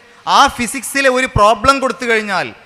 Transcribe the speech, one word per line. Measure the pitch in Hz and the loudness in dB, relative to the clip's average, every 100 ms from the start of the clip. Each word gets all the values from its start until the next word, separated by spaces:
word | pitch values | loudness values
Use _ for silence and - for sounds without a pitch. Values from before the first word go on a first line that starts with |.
| _ _ - | _ _ 0
ആ | 190 277 - | 2 2 0
ഫിസിക്സിലെ | 240 269 208 277 277 254 | -6 -8 -6 -2 0 0
ഒരു | 262 220 | 0 2
പ്രോബ്ലം | 208 220 247 277 | 2 4 0 0
കൊടുത്തു | 254 - 240 | -2 -4 -2
കഴിഞ്ഞാൽ, | 220 214 185 131 98 | -2 -2 -4 -6 -10